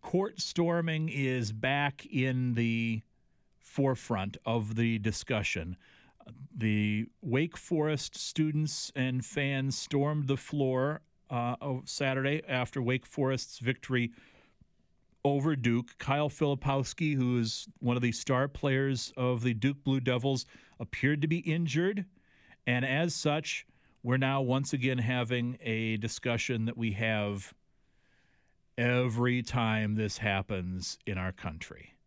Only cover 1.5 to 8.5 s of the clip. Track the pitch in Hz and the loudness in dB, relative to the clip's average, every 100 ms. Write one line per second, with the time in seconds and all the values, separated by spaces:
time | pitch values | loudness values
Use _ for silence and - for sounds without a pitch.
1.5 | 107 127 143 143 139 - - 131 127 127 | -2 0 2 0 -2 -6 0 0 2 0
2.5 | 117 117 113 117 110 - _ _ _ _ | 2 2 2 0 -2 -6 _ _ _ _
3.5 | _ - - 135 123 - 107 98 - - | _ -10 0 2 2 -2 -2 -2 -4 0
4.5 | 117 107 110 117 113 104 107 - 117 101 | 0 0 2 2 2 0 -4 -2 -2 0
5.5 | 101 85 92 - - - _ - 117 - | -4 -6 -10 -14 -20 -20 _ -20 -18 -14
6.5 | 160 113 104 104 107 113 _ 170 123 165 | -2 2 4 2 0 -2 _ -2 0 0
7.5 | - - 165 151 151 - - - - 156 | -4 -2 0 2 0 -4 -8 -8 0 0